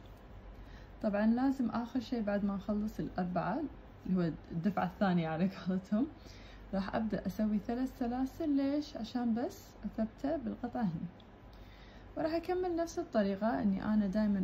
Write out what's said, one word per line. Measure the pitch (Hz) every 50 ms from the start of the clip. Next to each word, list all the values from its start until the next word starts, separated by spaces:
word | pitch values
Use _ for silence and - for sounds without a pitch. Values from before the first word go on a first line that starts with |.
| - - - - - - - - - - - - - - - - - - - - -
طبعا | 214 196 202 214
لازم | 226 233 247 262 277 262 - 240 220
آخر | - 226 240 - - 254
شي | 226 - 247 233
بعد | 208 202 202 202 202
ما | 202 196
نخلص | 190 - - 208 208 208 214 - -
الأربعة، | 160 - - - 185 180 180 175 160 170 214 311 311 262 - - - - - - -
اللي | - 185
هو | 180 175 165 151 - - -
الدفعة | - 165 160 208 185 - 185
الثانية | 175 - - 208 190 175 175 160
على | 156 160 156 190 190 - - -
قولتهم، | 185 185 190 - - 214 214 285 330 - - - - - - - - - - - - -
راح | 196 190 196 -
أبدأ | 226 220 214 196 - -
أسوي | 190 180 - 214 214 214 202
ثلاث | - - 240 247 262 262 - -
سلاسل. | 247 233 247 254 262 262 - - 339 302
ليش؟ | 285 277 277 277 285 302 294 - -
عشان | - 220 - - 247 247 233 220
بس | 233 262 392 - - - - - - -
أثبته | 208 - - 220 220 - - - 277 330
بالقطعة | 311 240 214 202 - - 233 - 254
هني. | 233 180 156 165 180 175 - - - - - - - - - - - - - - - - - - - - -
وراح | - 302 320 320
أكمل | 339 330 359 359 359 370 359 339
نفس | 320 330 330 - 349
الطريقة، | 330 - - 220 202 196 196 190 214 226 262 269
إني | - 202 190 196 -
أنا | 214 214 214 202
دايما | 190 185 214 214 208 202 196